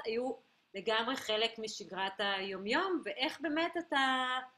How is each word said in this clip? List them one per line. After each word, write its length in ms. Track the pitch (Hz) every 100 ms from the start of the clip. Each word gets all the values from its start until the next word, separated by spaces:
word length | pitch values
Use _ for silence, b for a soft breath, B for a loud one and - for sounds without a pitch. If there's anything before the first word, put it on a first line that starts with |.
| 226
היו 280 | 226 254 254 b b _
לגמרי 420 | 196 190 220 233 269
חלק 440 | - 214 226 226
משגרת 600 | 214 - 170 185 196 -
היום-יום, 840 | 202 190 196 190 202 285 381 330 208
ואיך 360 | - 294 -
באמת 360 | 302 302 339 339
אתה 640 | 330 285 262 262 254 254 254